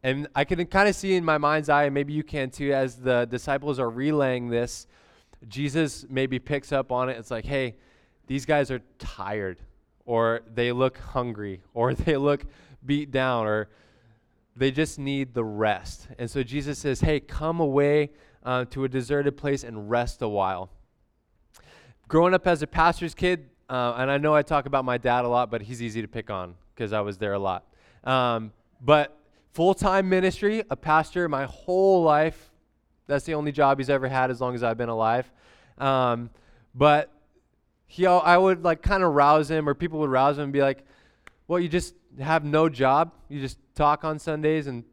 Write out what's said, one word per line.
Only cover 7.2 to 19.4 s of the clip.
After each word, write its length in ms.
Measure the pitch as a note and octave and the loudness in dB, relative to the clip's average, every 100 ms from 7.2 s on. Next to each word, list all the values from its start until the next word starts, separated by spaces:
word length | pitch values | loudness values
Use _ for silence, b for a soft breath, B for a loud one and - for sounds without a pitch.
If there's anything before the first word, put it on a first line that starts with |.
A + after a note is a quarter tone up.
| A2+ | -8
like, 140 | A#2 A2 | -8 -4
"Hey, 300 | C#3 B2+ A2 b b b b _ | -4 -4 -8 b b b b _
these 180 | C3+ C3+ | -6 0
guys 260 | D3 B2+ | 0 0
are 100 | B2+ _ _ | -4 _ _
tired," 600 | - - F#2+ G#2+ F#2+ F2+ - _ _ _ - | -14 -10 -8 -6 -6 -10 -18 _ _ _ -4
or 360 | A#2 A2+ A#2 A2 | 0 2 0 -6
they 180 | A2+ A#2+ | -4 -2
look 260 | B2 C3 - | 0 -2 -2
hungry, 640 | - C3 A#2+ G#2 G#2 F2+ _ | -8 -6 -6 -8 -10 -12 _
or 200 | A#2+ C#3+ | -2 0
<laughs> 120 | C3 - | 0 0
they 120 | C#3+ | 0
look 280 | C#3+ C#3+ - b b b B2+ | 0 0 -4 b b b -4
beat 260 | C#3+ D3 | -4 -2
down, 360 | C3 C3 B2 G#2+ | -2 0 0 0
or, 220 | G#2+ G#2+ b b b b b b b _ A#2 | -2 -4 b b b b b b b _ -2
"They 160 | C3+ | -2
just 260 | C3+ D#3 - | 0 -4 -4
need 360 | C#3 C#3 C3 | -4 -4 -4
the 100 | A#2+ | -4
rest." 640 | A2 G#2 A2 F#2+ - - - B2 | -6 0 0 0 -6 -16 -18 -10
And 120 | A#2+ | -6
so 140 | C#3+ | -4
Jesus 360 | A#2+ C#3 C#3+ C3+ | -4 -6 -6 -6
says, 220 | D3 B2+ | -4 0
"Hey, 180 | - D3+ | 0 0
come 400 | - - D#3 E3+ | -4 -6 -4 -2
away, 520 | D#3 C#3 C#3+ D3 D3 b b b | 0 2 4 2 0 b b b
uh, 220 | B2 B2+ B2 | -4 -4 -4
to 180 | C3+ C3+ | -6 -4
a 40 | |
deserted 460 | C3 A#2+ C#3+ C#3+ | -4 -2 -2 -2
place 280 | C#3+ | -2